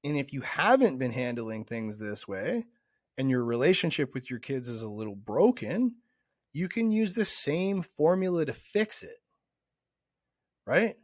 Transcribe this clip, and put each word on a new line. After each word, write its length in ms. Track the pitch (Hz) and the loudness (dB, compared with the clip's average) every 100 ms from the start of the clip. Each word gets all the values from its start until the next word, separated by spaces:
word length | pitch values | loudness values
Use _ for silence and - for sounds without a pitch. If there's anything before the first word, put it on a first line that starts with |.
And 140 | 143 147 | -2 -2
if 160 | 135 | -2
you 80 | 139 | -6
haven't 580 | - - 185 269 240 131 | -6 0 4 6 6 2
been 140 | 127 | -2
handling 520 | 117 123 120 113 110 | -2 -2 -4 -6 -8
things 340 | 120 117 110 107 | -6 -6 -6 -6
this 280 | 107 101 - | -8 -8 -6
way, 380 | 98 117 226 233 _ _ _ _ - | -4 -2 -4 -6 _ _ _ _ -4
and 140 | 135 | 0
your 140 | 127 | 2
relationship 680 | 117 120 147 185 170 - 139 | 0 2 4 4 2 0 -2
with 160 | 131 127 | -4 -8
your 100 | 120 | -10
kids 280 | - 135 123 | -6 -6 -4
is 140 | 113 | -8
a 60 | 110 | -8
little 260 | 104 107 | -6 -8
broken, 800 | 101 107 131 214 247 107 180 247 233 _ _ _ _ _ | -8 -4 4 4 4 -4 -2 -2 -4 _ _ _ _ _
you 160 | 147 180 | -6 -4
can 220 | - 226 | 0 2
use 240 | 214 214 | 2 2
the 100 | 220 | 0
same 580 | 196 - - 160 190 196 | 0 0 0 0 0 -2
formula 600 | 170 - 156 185 185 175 | -4 2 4 4 2 0
to 80 | 147 | -2
fix 500 | - - 208 214 - | -4 -2 0 0 -4
it, 180 | - - _ _ _ _ _ _ _ _ _ _ _ _ _ _ - | -12 -18 _ _ _ _ _ _ _ _ _ _ _ _ _ _ 0
right? 300 | 143 220 - | 2 2 -4